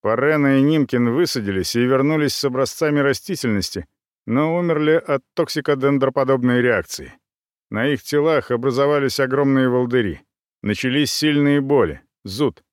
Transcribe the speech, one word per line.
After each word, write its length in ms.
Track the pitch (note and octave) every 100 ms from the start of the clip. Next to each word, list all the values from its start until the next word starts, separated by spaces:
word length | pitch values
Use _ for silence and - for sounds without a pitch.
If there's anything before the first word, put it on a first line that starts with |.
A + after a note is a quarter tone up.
Парена 580 | G#2+ A2+ C#3 D3+ C#3 C3+
и 20 |
Нимкин 480 | C#3+ D#3 C3+ B2 A#2+
высадились 640 | B2+ F3+ B2+ G2+ F#2+ F2+ A#2+
и 60 |
вернулись 540 | B2 C3+ C#3 D#3 D3 -
с 100 | C#3
образцами 540 | B2+ C3 - D#3 D3
растительности, 880 | C#3 B2+ - F3 B2 G2+ - F#2 - _ _ _ -
но 280 | A#2+ D#3 F3
умерли 480 | F3 D#3 D3+ D#3+ -
от 180 | C#3 _
токсикодендроподобной 1300 | - D#3+ D#3 C#3+ C#3+ C#3 C#3 C3+ C3+ C3 C3+ B2 B2
реакции. 520 | B2 G#2+ - - - - _ _ _ _ _
На 180 | G#2 B2+
их 160 | C#3
телах 480 | - D3 D3+ D3+ -
образовались 680 | A#2+ C3+ B2 C#3+ D3 C3+ -
огромные 500 | C3 C3 C#3 C3+ B2+
волдыри. 520 | B2 B2 B2 G#2 D2+ _ _ _ _
Начались 500 | G2+ G#2 B2+ C#3 C#3
сильные 500 | - D#3 D3 C#3+ C#3+
боли, 400 | C3+ C#3+ F2+ - _ _
зуд. 400 | G2 G2 F#2+ - _